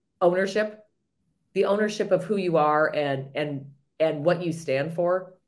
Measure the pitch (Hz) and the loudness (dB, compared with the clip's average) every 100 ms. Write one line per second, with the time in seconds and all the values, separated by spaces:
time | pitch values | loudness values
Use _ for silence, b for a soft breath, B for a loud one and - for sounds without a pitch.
0 | _ - 180 180 196 208 214 - _ _ | _ 0 2 2 0 0 -2 -6 _ _
1 | _ _ _ _ _ 185 196 202 214 214 | _ _ _ _ _ 0 2 2 0 -2
2 | 208 185 170 208 180 165 151 151 156 151 | 0 0 0 -2 2 2 4 4 2 0
3 | 143 135 135 - 147 139 135 - _ - | -2 -2 -6 -6 -6 -6 -10 -20 _ -2
4 | 160 151 147 170 175 160 - 131 151 170 | 0 0 0 0 -2 -6 -2 -2 -2 -2
5 | 175 185 185 - | 0 -2 -4 -18